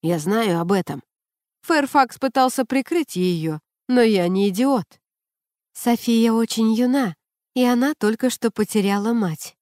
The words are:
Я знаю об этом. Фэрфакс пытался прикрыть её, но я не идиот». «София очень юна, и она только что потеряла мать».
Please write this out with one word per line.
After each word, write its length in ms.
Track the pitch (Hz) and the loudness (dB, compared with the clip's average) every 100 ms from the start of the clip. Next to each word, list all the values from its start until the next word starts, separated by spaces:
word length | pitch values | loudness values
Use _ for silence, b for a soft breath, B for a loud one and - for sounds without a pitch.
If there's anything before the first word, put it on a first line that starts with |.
Я 180 | 160 170 | -2 -2
знаю 400 | 151 214 226 170 | -2 -2 0 -2
об 100 | 170 | 0
этом. 320 | 196 175 143 _ _ _ _ _ _ | 0 -2 -10 _ _ _ _ _ _
Фэрфакс 560 | - 320 277 294 254 - | -2 0 2 2 2 0
пытался 460 | 269 269 254 - | -2 2 0 0
прикрыть 520 | 254 262 254 339 302 175 | -2 -2 -2 -2 -2 -2
её, 420 | 180 170 160 151 _ _ _ | 0 0 -4 -6 _ _ _
но 120 | 247 | 2
я 280 | 226 202 175 | 4 4 2
не 200 | 190 202 | 2 0
идиот». 520 | 190 262 262 - _ _ _ _ _ _ _ _ | 0 0 0 -2 _ _ _ _ _ _ _ _
«София 600 | - 240 240 - 226 226 | -6 -2 -2 2 2 4
очень 400 | 226 226 - 220 | 2 -2 0 0
юна, 420 | 220 247 269 233 160 _ _ _ | 2 0 0 -2 -6 _ _ _
и 100 | - | 0
она 300 | 247 240 262 | 2 2 0
только 360 | 302 208 220 254 | 0 -2 0 -2
что 200 | - 226 | -2 -4
потеряла 640 | - 208 214 202 202 208 | -2 -2 0 0 -2 -2
мать». 440 | 233 196 156 - _ | -2 -2 -4 -12 _